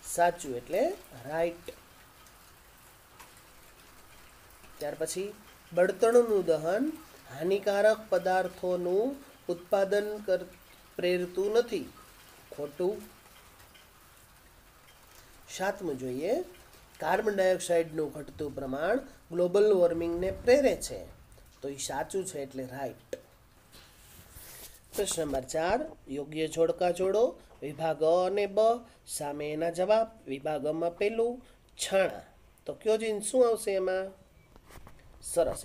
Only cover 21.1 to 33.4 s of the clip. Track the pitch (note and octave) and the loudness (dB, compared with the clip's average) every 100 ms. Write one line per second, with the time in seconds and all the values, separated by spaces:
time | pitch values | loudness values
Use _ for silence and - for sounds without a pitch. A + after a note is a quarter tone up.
21.1 | - - - - - C#3 C#3 - C#3 D#3+ | -20 -20 -20 -20 -12 -10 -8 -6 -4 -4
22.1 | G3 F3+ D3+ C3+ C3 B2+ C3 C3 - - | -4 -4 -6 -8 -8 -8 -6 -8 -10 -14
23.1 | - - - - - - - - - - | -14 -14 -20 -20 -20 -20 -20 -20 -20 -20
24.1 | - - - - - - - - - G3 | -20 -20 -20 -20 -18 -18 -20 -8 -4 -2
25.1 | E3 D#3 C3+ B2+ D#3+ E3+ A#3 D#4 - - | -2 -2 -2 -4 -2 0 0 -2 -12 -10
26.1 | C#3 C#3+ D#3 D#3 E3 E3 E3+ F3+ F3 F#3+ | -8 -6 -4 -2 2 2 2 0 2 2
27.1 | G3+ B3+ - - - C#3 D3+ D#3+ D3+ D#3 | 2 2 0 -18 -12 -10 -4 -2 2 4
28.1 | F3 F#3 G3+ G3+ G3 A3 A#3+ - - - | 4 2 0 0 4 4 2 -4 -20 -12
29.1 | - D3 D3 D3+ D3+ E3+ E3 F#3 A3 A3 | -8 -6 -6 -6 -2 -2 0 2 4 2
30.1 | - - C3+ D#3 D3+ D3 D#3+ E3+ E3+ G#3 | -6 -10 -6 -4 -2 -2 -2 -2 -2 -2
31.1 | A3+ A#3 B3+ - - _ - - F#3+ F3+ | 0 -2 -4 -12 -20 _ -10 0 2 2
32.1 | G#2 - - - _ - - G#3+ A3 A3 | -2 -16 -20 -20 _ -12 -4 0 0 0
33.1 | G#3 G#3+ B3+ | -4 0 4